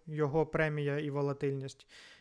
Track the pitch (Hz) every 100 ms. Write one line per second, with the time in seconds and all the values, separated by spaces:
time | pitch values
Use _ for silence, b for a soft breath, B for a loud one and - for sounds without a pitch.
0 | - 151 147 160 147 156 156 151 143 143
1 | 147 139 143 139 143 135 135 - - B
2 | B B